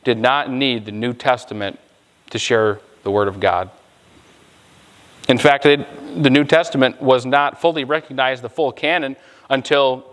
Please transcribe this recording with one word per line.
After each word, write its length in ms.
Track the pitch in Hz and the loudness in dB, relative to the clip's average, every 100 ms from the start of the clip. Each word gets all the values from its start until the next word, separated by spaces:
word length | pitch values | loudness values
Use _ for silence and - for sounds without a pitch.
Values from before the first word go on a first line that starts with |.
did 140 | - 113 | -2 0
not 340 | 120 139 143 | 2 0 -2
need 340 | 127 135 120 107 | -4 -4 -4 -8
the 60 | |
New 220 | 104 120 | -6 -6
Testament 680 | 123 143 123 - 107 101 - _ _ _ _ _ | -4 -2 -2 -2 -8 -8 -8 _ _ _ _ _
to 100 | 113 | -8
share 400 | - 117 110 101 - _ | 0 2 2 -2 -10 _
the 80 | - | -4
Word 160 | 101 101 | 0 0
of 120 | 98 | 0
God. 300 | 98 87 92 - _ _ _ _ _ _ _ _ _ _ _ _ - - - | -2 0 -4 -12 _ _ _ _ _ _ _ _ _ _ _ _ -20 -20 -2
In 80 | 123 | 2
fact, 260 | 151 139 | 4 4
they, 140 | 151 143 131 - - 170 | 4 2 -2 -14 -14 0
the 120 | 147 | 2
New 140 | 135 | 4
Testament 580 | 147 160 165 143 131 123 | 4 2 2 0 0 0
was 240 | 131 131 123 | 2 2 4
not 360 | 139 143 - | 0 0 0
fully 220 | 170 160 | -2 -2
recognized, 600 | 127 151 151 135 131 127 | -4 -4 -6 -2 -2 -2
the 60 | 120 | -8
full 220 | - 147 | -4 -4
canon, 440 | - 151 175 139 135 _ - _ | -2 -2 -2 -4 -10 _ -20 _
until 560 | 135 131 147 135 127 - | -4 0 2 2 0 -8